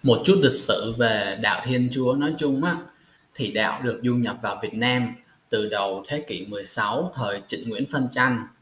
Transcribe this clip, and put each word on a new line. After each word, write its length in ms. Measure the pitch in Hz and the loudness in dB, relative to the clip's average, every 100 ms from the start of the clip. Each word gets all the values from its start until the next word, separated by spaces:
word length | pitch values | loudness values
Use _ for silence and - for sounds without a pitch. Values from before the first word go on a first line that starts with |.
Một 180 | 135 113 175 | 6 4 6
chút 140 | 190 | 6
lịch 100 | 143 | 6
sử 420 | - - 98 107 117 | 4 2 0 0 0
về 420 | 117 107 98 98 | 2 2 0 0
đạo 200 | 104 95 127 | 0 0 0
Thiên 240 | 123 123 | 2 2
Chúa 240 | 131 127 139 | 2 0 2
nói 160 | 147 156 | 0 0
chung 260 | 147 135 | 0 0
á, 140 | 175 170 - _ _ _ _ - | 0 -2 -8 _ _ _ _ -6
thì 160 | 110 | -4
đạo 300 | 107 101 - | 0 -2 -2
được 200 | 127 117 | -4 -2
du 120 | 123 123 | 0 0
nhập 220 | 113 - | 0 -4
vào 180 | 107 101 | -6 -6
Việt 120 | 107 | -6
Nam 420 | 107 123 123 120 - _ _ _ | -2 0 0 -2 -6 _ _ _
từ 200 | 110 107 | -2 0
đầu 340 | 104 98 98 - | -2 -2 -4 -6
thế 160 | 147 147 | -6 -6
kỷ 180 | 95 101 | -8 -8
mười 200 | 104 98 | -8 -4
sáu, 460 | - 104 120 180 135 | -2 0 0 -4 -4
thời 260 | 107 101 - | -4 -4 -6
Trịnh 220 | - 117 | -8 -6
Nguyễn 160 | 107 135 | -4 -2
phân 160 | 147 127 | -2 -2
tranh. 360 | 127 127 120 107 _ | 2 2 2 -6 _